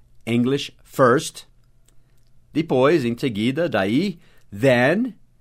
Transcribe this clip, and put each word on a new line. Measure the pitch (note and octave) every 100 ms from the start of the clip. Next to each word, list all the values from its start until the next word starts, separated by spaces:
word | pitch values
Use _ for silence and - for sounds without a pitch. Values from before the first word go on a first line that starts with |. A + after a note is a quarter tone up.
| _ - -
English | A#2+ A#2+ C#3+ - -
first. | - - B2+ C#3 E3 - - _ _ _ _ - _ _ _ - _
Depois, | C#3 D#3+ C3 C#3 E3
em | A#2+ A#2
seguida, | C#3+ G2+ A#2 C#3+ E3+
daí, | G#2+ G2 B2+ G3+ - - - -
then | G2+ C3 A#2+ C3 F#3+ B3 - - _